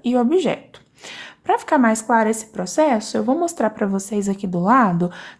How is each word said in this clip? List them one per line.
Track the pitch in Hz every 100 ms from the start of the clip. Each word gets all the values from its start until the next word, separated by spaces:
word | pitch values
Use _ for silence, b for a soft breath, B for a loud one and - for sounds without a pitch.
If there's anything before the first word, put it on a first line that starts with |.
e | 240 247
objeto. | 240 349 269 - - - _ B B B B B
Pra | - -
ficar | - 302
mais | 233 220
claro | - 226 214
esse | 220 -
processo, | - 185 - 302 226 214 220
eu |
vou | 220 294
mostrar | 339 - 220
pra | 214 202
vocês | 196 196 208 202
aqui | 196 196
do | 175
lado | 180 262 214 175 175 B B B